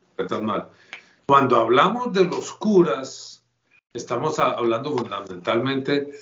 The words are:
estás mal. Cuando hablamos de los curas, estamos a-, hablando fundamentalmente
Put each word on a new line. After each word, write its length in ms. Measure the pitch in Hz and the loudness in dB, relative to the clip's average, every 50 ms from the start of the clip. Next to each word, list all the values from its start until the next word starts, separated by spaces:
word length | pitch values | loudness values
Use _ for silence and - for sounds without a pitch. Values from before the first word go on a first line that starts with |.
| _ _ _ - | _ _ _ -8
estás 240 | 95 - 113 107 | -6 -4 -4 -4
mal. 280 | 107 110 101 92 90 - - _ _ _ - - - _ _ _ _ - | -4 -4 -4 -4 -6 -8 -14 _ _ _ -20 -20 -20 _ _ _ _ 4
Cuando 280 | 139 135 131 123 120 117 | 4 4 6 6 4 4
hablamos 540 | 113 113 120 135 156 190 220 247 247 240 | 4 4 4 4 4 4 2 -2 -4 -2
de 140 | 185 196 185 | 2 2 2
los 260 | - - - - - - | 2 0 -4 -8 -8 -10
curas, 920 | - - 214 208 185 170 156 135 135 131 - - - - - - - _ _ _ _ _ _ _ _ _ _ - | -4 -2 4 6 6 6 4 2 -4 -6 -10 -14 -16 -18 -20 -20 -20 _ _ _ _ _ _ _ _ _ _ -14
estamos 440 | 120 113 - 127 120 139 156 151 156 | -12 -8 -6 -4 -4 -2 -2 -2 0
a-, 120 | 147 127 | 0 0
hablando 400 | - 117 120 117 113 117 131 147 147 | 0 0 0 0 0 0 -2 -4 -4
fundamentalmente 1160 | 123 110 104 101 98 87 90 92 87 - 113 113 117 127 135 135 135 135 143 143 143 139 - - - | -4 -4 -4 -6 -10 -10 -10 -12 -8 -4 -2 -2 0 0 0 -2 -2 -2 -2 -2 -2 -2 -4 -8 -16